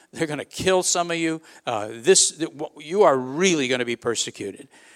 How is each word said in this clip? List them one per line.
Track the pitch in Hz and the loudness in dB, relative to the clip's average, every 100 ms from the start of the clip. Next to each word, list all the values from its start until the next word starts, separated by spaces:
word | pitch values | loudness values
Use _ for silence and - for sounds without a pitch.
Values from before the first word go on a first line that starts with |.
| _ | _
They're | - 160 | -6 -4
gonna | 143 | -4
kill | - - 185 185 | -10 -4 2 2
some | 175 180 170 | 2 -2 -2
of | 165 | -2
you. | 165 160 - - | -2 -4 -10 -12
Uh, | 139 110 107 | -6 -6 -6
this, | 117 135 196 - | 0 4 4 4
th-, | 151 160 | -2 -8
w-, | 139 151 151 | -8 -12 -12
you | 156 196 | -4 4
are | 175 135 | 6 4
really | 127 147 190 160 127 | 0 0 2 2 0
gonna | 127 | 0
be | 120 | -2
persecuted." | 117 120 110 - - 101 - - - - | -4 -4 -4 -6 -8 -12 -12 -20 -20 -20